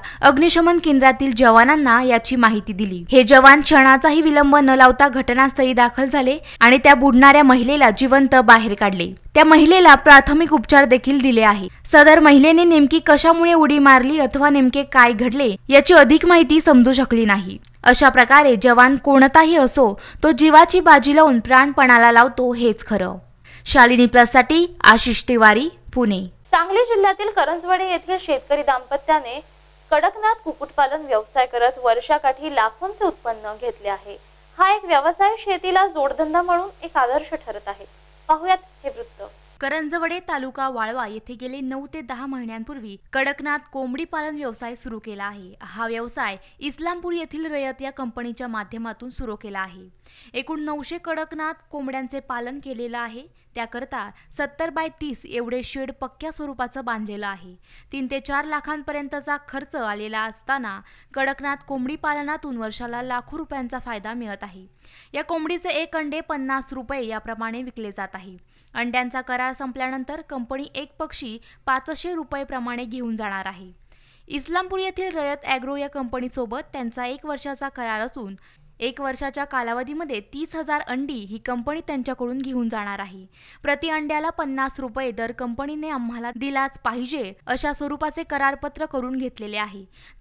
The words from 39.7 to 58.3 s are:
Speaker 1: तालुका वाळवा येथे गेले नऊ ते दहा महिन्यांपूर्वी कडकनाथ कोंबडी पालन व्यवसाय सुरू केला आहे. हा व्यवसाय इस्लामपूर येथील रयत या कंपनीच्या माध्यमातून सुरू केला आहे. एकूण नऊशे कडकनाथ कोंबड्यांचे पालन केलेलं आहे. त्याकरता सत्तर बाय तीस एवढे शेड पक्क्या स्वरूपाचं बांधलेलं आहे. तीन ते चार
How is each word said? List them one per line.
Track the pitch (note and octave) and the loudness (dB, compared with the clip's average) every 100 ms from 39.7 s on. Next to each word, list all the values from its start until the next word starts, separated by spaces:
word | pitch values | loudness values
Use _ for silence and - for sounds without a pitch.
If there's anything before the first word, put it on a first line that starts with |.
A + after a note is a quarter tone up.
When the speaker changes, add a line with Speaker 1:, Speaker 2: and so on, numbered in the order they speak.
| D#4 D4+ E4+ E4 F4 | -8 -8 -8 -8 -8
Speaker 1:
तालुका | F4+ D4 C4 C4 C4+ | -10 -10 -10 -10 -10
वाळवा | A#3+ A3 B3+ A3 | -8 -10 -10 -12
येथे | G#3+ A3+ | -14 -20
गेले | A#3+ B3+ C#4 | -18 -16 -12
नऊ | C4 C4+ C#4 | -12 -12 -14
ते | D#4 | -18
दहा | A#3+ A#3+ C4+ | -16 -16 -14
महिन्यांपूर्वी | C4 A#3 A3+ A3+ C#4 A3 G3+ _ | -14 -14 -16 -16 -18 -20 -20 _
कडकनाथ | C4+ C#4 C#4+ D4 D4 D4 | -8 -6 -8 -8 -10 _
कोंबडी | C4+ C4 C4+ | -12 -10 -12
पालन | E4+ D#4+ D4+ D4 | -12 -12 -12 -12
व्यवसाय | C4+ A3 A#3 A#3+ | -12 -12 -16 -16
सुरू | B3+ A3+ | -16 -18
केला | A3 G3+ G3+ | -18 -16 -16
आहे. | G#3 F3+ _ | -16 -20 _
हा | F3+ G3+ A3+ | -20 -12 -10
व्यवसाय | A3+ A#3 C#4+ A3 G3 _ _ | -10 -12 -10 -10 -10 _ _
इस्लामपूर | C#4+ C#4+ E4+ F4 F4 | -14 -10 -10 -10 -10
येथील | E4+ D#4+ D4+ D#4+ | -12 -12 -14 -12
रयत | D4 C4+ B3+ | -10 -10 -12
या | C4+ | -16
कंपनीच्या | C4+ B3 A#3 A#3+ A3+ B3 | -14 -14 -14 -16 -14 -14
माध्यमातून | A3 F#3+ A3+ A3+ G#3+ B3 | -14 -14 -16 -16 -16 -18
सुरू | - B3 G#3+ | -16 -14 -14
केला | G#3+ G3 | -14 -14
आहे. | F#3+ F#3 F#3 _ _ _ A#3 | -14 -16 -20 _ _ _ _
एकूण | A#3+ C4 D#4+ | -14 -12 -12
नऊशे | D4+ D4+ C4 E4+ | -12 -12 -14 -16
कडकनाथ | E4+ D#4+ D#4 D#4 D#4 D#4+ _ | -12 -12 -12 -12 -12 -14 _
कोंबड्यांचे | D4 C4+ C4+ B3+ C4+ | -14 -12 -12 -14 -16
पालन | C4+ A#3+ A#3+ C#4 | -14 -14 -14 -16
केलेलं | C4+ A#3+ A#3+ A#3+ | -16 -14 -14 -12
आहे. | A#3 A3+ D#4+ _ _ A#3+ | -14 -16 -20 _ _ -16
त्याकरता | A3+ A#3+ C4 B3+ G3+ - _ - | -14 -14 -14 -14 -16 -20 _ -12
सत्तर | C#4+ C#4+ E4 | -12 -10 -10
बाय | D#4+ D#4+ D#4+ | -8 -12 -12
तीस | D4+ A#3 - | -14 -14 -14
एवढे | A#3+ A#3+ B3 | -12 -10 -12
शेड | A#3+ C4+ C4+ | -12 -14 -14
पक्क्या | - B3+ - D#4 | -14 -18 -16 -16
स्वरूपाचं | D#4 D4 B3 B3 C4+ A#3+ | -14 -14 -12 -14 -12 -12
बांधलेलं | A3+ G#3+ G3+ G3+ | -12 -12 -14 -14
आहे. | F#3+ F3+ F3+ _ _ _ | -16 -20 _ _ _ _
तीन | C#4 C4 | -14 -12
ते | C#4 | -12
चार | C#4 | -10